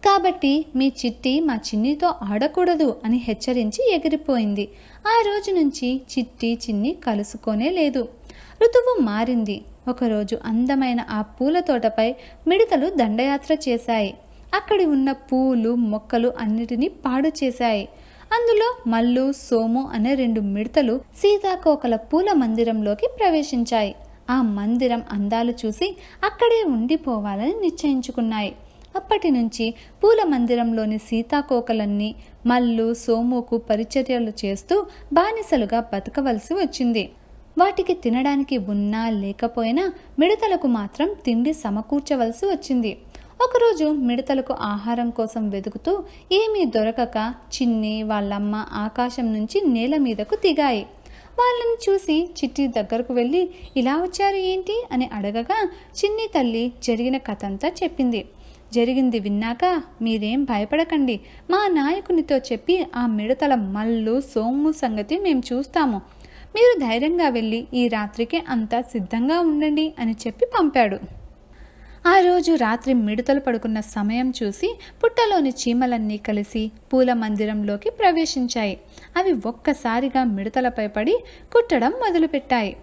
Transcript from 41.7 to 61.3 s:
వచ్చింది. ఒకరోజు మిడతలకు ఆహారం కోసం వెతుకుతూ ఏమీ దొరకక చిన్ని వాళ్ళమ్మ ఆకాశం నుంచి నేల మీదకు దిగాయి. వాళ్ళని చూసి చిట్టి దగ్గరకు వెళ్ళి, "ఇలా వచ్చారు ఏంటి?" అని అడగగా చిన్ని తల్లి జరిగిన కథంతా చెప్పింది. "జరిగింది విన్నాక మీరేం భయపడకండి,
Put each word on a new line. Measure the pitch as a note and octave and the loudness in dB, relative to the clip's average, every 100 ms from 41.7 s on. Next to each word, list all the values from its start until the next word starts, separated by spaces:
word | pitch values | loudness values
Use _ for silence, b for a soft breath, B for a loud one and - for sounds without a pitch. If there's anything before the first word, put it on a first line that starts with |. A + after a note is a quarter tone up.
| G3+ G#3+ C#4+ C#4 C#4 A3+ A#3 G4 | -4 -2 -4 0 0 0 -2 -2
వచ్చింది. | F4+ - B3+ A3 - - B B B | -2 -2 -2 0 -6 -16 B B B
ఒకరోజు | B4+ B4+ A#4 F4 D4+ | 2 4 4 2 0
మిడతలకు | D4+ B3 A#3+ C4 C4+ C4 | 0 0 -2 0 -2 -2
ఆహారం | C4+ G#3 G#3 G#3 A#3 A#3+ | -4 -4 -4 -4 -2 -2
కోసం | A#3 A3 A#3 G#3+ | -2 -4 -4 -4
వెతుకుతూ | G3 G3 G#3+ - G4 F#4 B B | -4 -6 -6 -2 -2 -4 B B
ఏమీ | F#4+ A4 G#4+ D4+ | 0 2 0 0
దొరకక | A3 G#3+ A3+ A#3+ A3 A3 B3+ - - | 0 0 -2 -2 -2 -4 -6 -12 -2
చిన్ని | A#3+ A3 G#3+ G#3+ | 0 0 -2 -4
వాళ్ళమ్మ | G#3+ G#3 G3+ G3+ G#3 G#3 - | -2 -2 -2 -4 -2 -4 -6
ఆకాశం | - G#3+ - B3 A#3+ A#3 | -6 -6 -2 -4 -2 -2
నుంచి | G#3+ G#3+ G4 F#4 | -2 -2 0 2
నేల | A#3 A#3+ D4+ | 0 0 0
మీదకు | C4 G#3+ G#3+ G#4+ | 0 -2 -4 0
దిగాయి. | G4 D4+ C#4+ A3 - - B B B - | 0 2 0 0 -6 -18 B B B 0
వాళ్ళని | B4 A#4+ A#4 A#4 - | 2 2 -2 -2 0
చూసి | G4 F#4+ D#4 F4 - | 0 2 0 0 -4
చిట్టి | C4 - C#4 | -6 -2 -2
దగ్గరకు | A#3 G3+ A#3 A#3+ | -2 -2 -4 -2
వెళ్ళి, | B3 A#3+ E4+ F4+ B B - | 0 2 2 0 B B -2
"ఇలా | B3 D4 | 0 0
వచ్చారు | F4+ F#4 G4 G4 | -2 0 0 0
ఏంటి?" | F#4 F#4+ F#4 A4 A#4+ | -2 -2 -2 -4 -4
అని | B3+ B3+ | -4 -2
అడగగా | G#3+ G3+ A3 A#3+ G#4+ F#4+ B B - G4+ | -4 -4 -4 -2 -2 -2 B B -2 -2
చిన్ని | G#4+ A4+ E4+ | -2 -2 0
తల్లి | B3 A3+ A#3+ A#3+ | 0 0 -4 -4
జరిగిన | - A3+ A#3+ C4 | -4 0 0 -2
కథంతా | C4 G3+ G3+ G3 D4+ F4 | -6 -8 -8 -4 -4 -2
చెప్పింది. | F4 E4+ B3+ A#3 - - b b b | -6 0 -2 -2 -6 -18 b b b
"జరిగింది | A#3 A#3 C4 B3+ A3+ | 0 2 2 2 0
విన్నాక | G3+ G3+ A3+ A#3+ F4+ F4 - - | -2 -2 -2 0 0 0 -4 -6
మీరేం | A3+ A3 G#3 B3+ | -2 0 0 -2
భయపడకండి, | C4+ G#3+ G#3+ D4+ E4 D#4 C4 G#3 B | 0 -2 0 0 0 0 0 -2 B